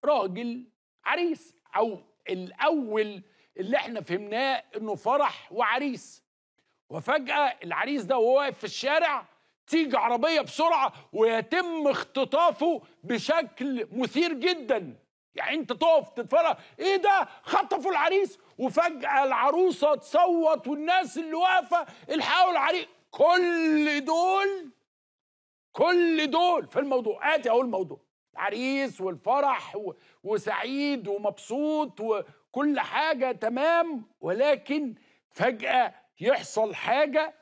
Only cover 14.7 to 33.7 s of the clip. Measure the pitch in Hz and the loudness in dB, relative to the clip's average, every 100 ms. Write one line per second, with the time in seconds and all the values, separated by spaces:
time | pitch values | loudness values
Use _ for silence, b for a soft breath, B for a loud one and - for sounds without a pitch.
14.7 | 233 165 113 _ _ _ - - 302 254 | -2 -2 -16 _ _ _ -10 -6 -6 -6
15.7 | 247 330 320 - - 233 294 330 - B | -2 4 4 2 -10 0 2 2 -2 B
16.7 | B 359 392 392 392 320 B - - 403 | B 0 2 4 2 2 B -2 -2 0
17.7 | 370 311 339 285 381 403 - b b 247 | -2 -2 0 2 2 0 -6 b b -2
18.7 | - 339 311 285 277 269 247 254 320 370 | 0 0 -2 -2 2 2 2 2 4 2
19.7 | 294 294 294 - 302 349 339 320 311 247 | 2 2 2 0 2 4 4 2 2 -2
20.7 | 294 311 370 320 - 320 320 370 370 247 | -6 0 0 0 -6 -6 0 2 2 2
21.7 | 339 311 B B 311 - 339 370 330 277 | -2 -2 B B -2 0 4 4 4 0
22.7 | 349 320 _ _ - 294 359 349 339 320 | -2 -4 _ _ 2 4 6 4 2 2
23.7 | 311 302 294 269 330 359 381 392 392 311 | 2 2 0 0 2 2 2 0 -4 -12
24.7 | _ _ _ _ _ _ _ _ _ _ | _ _ _ _ _ _ _ _ _ _
25.7 | - 311 359 339 320 302 311 359 339 160 | 0 2 4 2 2 0 2 2 2 -2
26.7 | - 285 262 220 - 285 311 247 233 254 | -4 -2 -2 -2 -2 0 0 2 2 2
27.7 | 196 180 139 _ _ _ - 190 214 254 | -2 -6 -10 _ _ _ -6 -6 -4 -2
28.7 | 277 269 - 190 170 190 269 285 240 - | -2 -2 -4 -8 -6 0 2 2 -2 -6
29.7 | 202 202 - b b 190 214 208 185 220 | -10 -10 -12 b b -4 -4 -2 -4 -4
30.7 | 277 285 277 196 202 208 202 - 247 302 | -2 -2 -2 -4 -4 -4 -6 -8 -4 -2
31.7 | 302 302 170 220 208 - - _ - 294 | -2 -4 -6 -4 -2 -4 -14 _ -2 0
32.7 | 277 - 233 311 277 254 247 220 240 302 | 0 -2 -2 0 0 -2 -2 -4 0 2